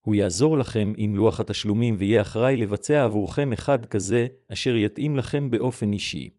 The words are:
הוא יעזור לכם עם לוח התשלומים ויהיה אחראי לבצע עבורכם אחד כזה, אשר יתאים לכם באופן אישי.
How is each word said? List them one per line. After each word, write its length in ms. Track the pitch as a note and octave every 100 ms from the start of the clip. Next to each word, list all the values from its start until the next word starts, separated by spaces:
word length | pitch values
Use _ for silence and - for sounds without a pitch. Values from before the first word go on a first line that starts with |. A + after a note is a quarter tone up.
הוא 140 | - G#2
יעזור 420 | G2 E2+ D3+ D#3
לכם 360 | A#2+ A2 G#2 G#2+
עם 180 | G#2+ G2+
לוח 240 | A2 -
התשלומים 560 | G#2+ G2+ G#2+ G#2 A#2+ G#2
ויהיה 240 | G2 A2
אחראי 340 | - G#2+ B2+ C3+
לבצע 480 | G#2 G2+ - D3
עבורכם 500 | A#2+ G#2 G2 - C#3
אחד 320 | A2 - C3+ -
כזה, 420 | G#2+ F#2 A#2+ A#2+ - _
אשר 220 | - C3 A#2
יתאים 420 | G#2 - D3+ C#3
לכם 340 | - C#3+ C#3
באופן 420 | A#2 B2+ - G#2+
אישי. 360 | G#2 - D#2+ A#1+